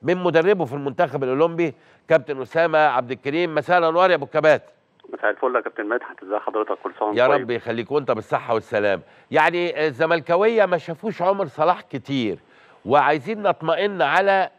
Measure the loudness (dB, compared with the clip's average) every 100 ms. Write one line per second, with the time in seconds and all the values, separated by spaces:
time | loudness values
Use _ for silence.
0 | -2 0 2 2 4 0 -2 -4 -6 -2
1 | -2 -2 -2 2 0 2 -4 -4 _ _
2 | _ 2 2 -8 -4 0 2 4 4 2
3 | -2 -6 -4 -2 -2 -2 0 2 2 2
4 | 4 2 0 2 4 4 0 _ _ _
5 | -16 -4 -4 -2 -2 -2 -4 -8 -4 -6
6 | -6 -18 -6 -6 -4 -4 -4 -6 -8 -6
7 | -2 2 2 2 -2 -6 -6 -8 -4 -4
8 | -2 -6 -4 -6 -2 -4 -2 0 0 -2
9 | -4 -20 _ 2 2 2 -4 -2 -4 0
10 | 0 0 2 2 2 2 2 0 -4 -8
11 | -8 -2 -2 0 -4 -2 0 0 -4 -12
12 | -6 -4 -2 -6 _ _ _ _ 0 2
13 | 4 0 -4 -4 -2 -2 -2 -2 -2 -2
14 | 0 2 2 0 0